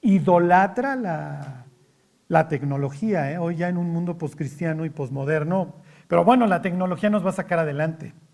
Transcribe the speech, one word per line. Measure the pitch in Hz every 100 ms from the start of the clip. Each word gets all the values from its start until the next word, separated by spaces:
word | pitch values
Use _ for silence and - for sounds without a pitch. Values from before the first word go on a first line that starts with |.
idolatra | 247 196 151 175 175 180 196 196 269 262
la, | 208 156 151 143 139 127 123 _ _ _ _ _ _
la | 165 160
tecnología, | 147 139 139 139 143 220 190 139
¿eh? | 165
Hoy | 170 170
ya | 175
en | 180
un | 175
mundo | 165 175 170
poscristiano | 156 - 143 - 170 156 160
y |
posmoderno, | 151 135 139 135 156 147 190 180 - - - _
pero | 170
bueno, | 175 254 226
la | 175
tecnología | 185 180 185 175 208
nos | 214 180
va |
a |
sacar | - - 170
adelante. | 156 143 160 160 175 - _